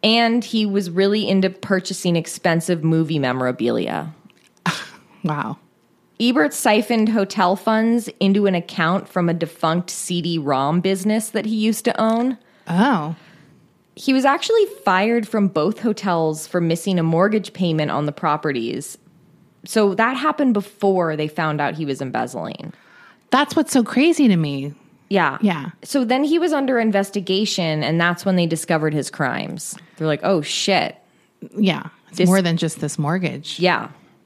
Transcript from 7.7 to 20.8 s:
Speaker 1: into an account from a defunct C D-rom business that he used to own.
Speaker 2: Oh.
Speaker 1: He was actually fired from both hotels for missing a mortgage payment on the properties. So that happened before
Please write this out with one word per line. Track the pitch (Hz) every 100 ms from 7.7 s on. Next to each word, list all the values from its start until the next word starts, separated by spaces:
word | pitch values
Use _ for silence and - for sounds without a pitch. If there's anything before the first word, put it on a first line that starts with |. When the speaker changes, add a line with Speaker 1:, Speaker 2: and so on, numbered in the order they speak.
| 220 226 233 220 -
Speaker 1:
into | 196 196 202
an | 180
account | 170 - 165 190 -
from | - 170
a |
defunct | 165 160 - 160 170 175
C | - - 180
D-rom | 170 165 139 135 139 170
business | 185 190 196 220 214
that | 220 214
he | 220
used | 214 214 -
to | -
own. | 220 226 247 247 _ _ -
Speaker 2:
Oh. | 170 254 214 151 165 - - - - _ _ _ -
Speaker 1:
He | -
was | 262 269
actually | 277 - 453 392 -
fired | - 185 214 233 214
from | 226 196
both | - 156 214
hotels | 233 208 - 170 160 156 -
for | 180
missing | 170 165 196 180
a |
mortgage | 160 165 196 214 180
payment | - 180 156 151
on | 135 147
the |
properties. | 143 165 151 156 135 113 - 143 - _ _ _ _ _ _ -
So | 220 202 185
that | 226 262
happened | 302 302 277
before | 208 190 -